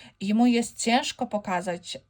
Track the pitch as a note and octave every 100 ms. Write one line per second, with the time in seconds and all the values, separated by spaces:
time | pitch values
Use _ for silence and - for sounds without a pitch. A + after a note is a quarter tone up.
0 | - _ G3 G#3+ B3 A#3 A3+ - A3+ A#3+
1 | D4+ - A#3+ G#3 G#3 F3+ F#3 F3 - -
2 | _